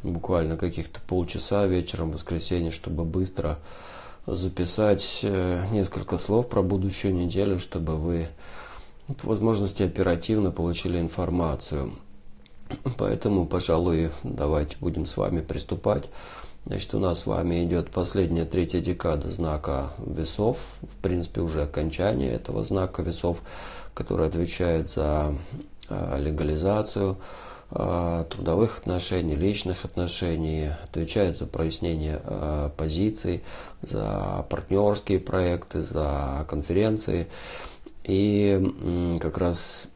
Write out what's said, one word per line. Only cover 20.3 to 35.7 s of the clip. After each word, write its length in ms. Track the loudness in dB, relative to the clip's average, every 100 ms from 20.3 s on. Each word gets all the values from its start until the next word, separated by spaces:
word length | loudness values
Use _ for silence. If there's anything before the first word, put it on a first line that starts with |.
| 2 0 0 -6 -12
В 140 | -14 -4
принципе, 400 | 0 0 0 -2
уже 220 | -2 0
окончание 680 | -2 0 -2 2 2 2 0
этого 320 | -2 -4 -4
знака 380 | 0 0 0 -2
весов, 400 | -2 0 0 0 -6 -12 -12 -12 -12
который 340 | -8 -2 2 2
отвечает 600 | 2 0 2 2 2 0
за, 480 | 0 2 2 2 -2 -4 -10 -12 -12 -8
э, 280 | -4 -2 0
легализацию, 960 | 0 0 0 2 2 2 0 0 0 0 -8 -14 -14 -16 -8 -2
э, 500 | 0 2 2 0 -2
трудовых 500 | -4 2 4 4 2
отношений, 560 | -2 -2 0 0 2 2
личных 480 | 2 2 0 -4
отношений, 880 | -4 -2 -2 0 0 0 0 0 -2 -4
отвечает 540 | -6 -4 -2 2 2 2
за 100 | -6
прояснение, 760 | -2 -2 0 -2 0 0 -2
э, 460 | -4 -4 -2 0 -2 -2
позиций, 640 | -2 2 2 0 -2 -2 -4 -12 -14 -12
за 640 | -6 -4 -2 -2 -2 -2 -2
партнерские 680 | -4 2 4 6 4 2 2
проекты, 640 | 2 2 2 0 -2